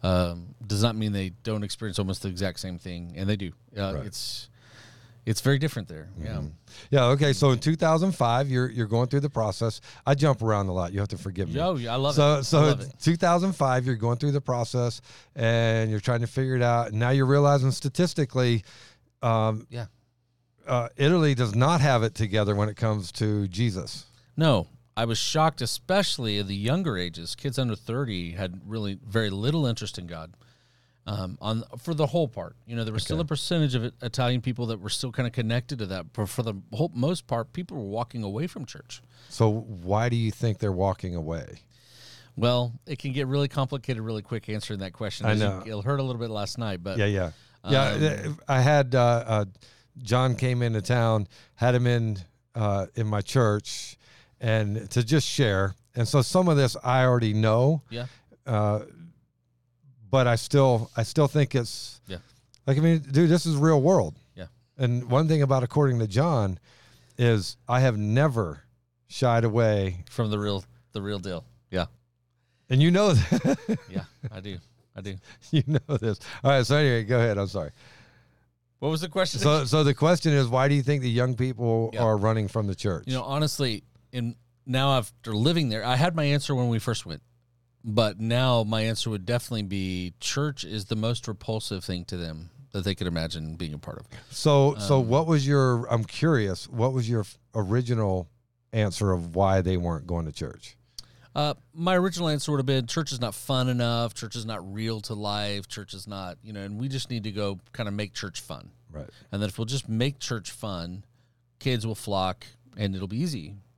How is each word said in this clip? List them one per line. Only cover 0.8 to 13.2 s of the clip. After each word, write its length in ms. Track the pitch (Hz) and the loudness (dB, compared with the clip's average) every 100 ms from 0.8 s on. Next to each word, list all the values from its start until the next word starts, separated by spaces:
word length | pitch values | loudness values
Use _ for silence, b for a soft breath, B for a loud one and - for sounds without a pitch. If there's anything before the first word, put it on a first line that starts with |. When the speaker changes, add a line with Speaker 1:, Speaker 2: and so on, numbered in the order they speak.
Speaker 1:
not 140 | 117 110 | 0 0
mean 160 | 107 | -4
they 200 | 101 95 87 | -2 -6 -8
don't 200 | - 107 | -6 -6
experience 360 | 104 - 110 92 | -6 -8 -8 -4
almost 220 | 98 92 | -4 -4
the 80 | 98 | -6
exact 320 | 90 95 85 | -4 -6 -6
same 160 | 95 87 | -12 -12
thing, 340 | 92 87 85 85 | -12 -12 -12 -6
and 120 | 98 | -2
they 60 | 104 | -2
do. 160 | 92 - _ 104 | -4 -12 _ -8
Uh, 180 | 98 80 | -6 -6
Speaker 2:
Right. 100 | 101 | -8
Speaker 1:
it's, 440 | - - - - B B B B B B B - | -10 -10 -10 -14 B B B B B B B -4
it's 160 | 107 | -2
very 180 | 135 139 | 2 0
different 300 | 151 - 85 | 0 -6 -12
there. 200 | 78 78 98 | -14 -16 -12
Yeah. 100 | 71 - | -8 -8
Speaker 2:
Mm-hmm. 100 | 73 78 _ B B | -8 -12 _ B B
Yeah. 140 | 139 123 | 4 4
Okay. 260 | 139 147 | 4 2
So 180 | 131 143 | 4 4
in 80 | 120 | 4
two 160 | 151 160 | 2 2
thousand 380 | 165 160 190 | 2 4 2
five, 360 | 175 120 120 139 | 2 2 2 2
you're, 200 | 127 123 | 0 0
you're 160 | 120 107 | -2 0
going 220 | 117 123 | 0 2
through 100 | 143 | 0
the 100 | 143 | -2
process. 520 | 127 107 95 117 - B B - | -2 -2 0 -2 -4 B B 0
I 80 | 139 | 4
jump 260 | 151 127 | 4 4
around 280 | 113 104 98 | 2 2 2
a 20 | |
lot. 220 | 90 87 | -2 -2
You 60 | 98 | -2
have 80 | 101 | -4
to 80 | 90 | -4
forgive 320 | 95 90 92 | -6 -4 -4
me. 60 | 127 | 0
Speaker 1:
Yo, 200 | 175 160 | 0 -2
yeah, 160 | 117 | -2
I 40 | 123 | 0
love 180 | 139 139 | 2 4
Speaker 2:
So, 200 | 143 147 | 6 4
Speaker 1:
it. 80 | 131 | 4
Speaker 2:
so 140 | 156 | 6
Speaker 1:
I 60 | 151 | 6
love 120 | 139 | 4
it. 120 | 139 - | -2 -2
Speaker 2:
two 160 | - | 0
thousand 340 | 165 | 4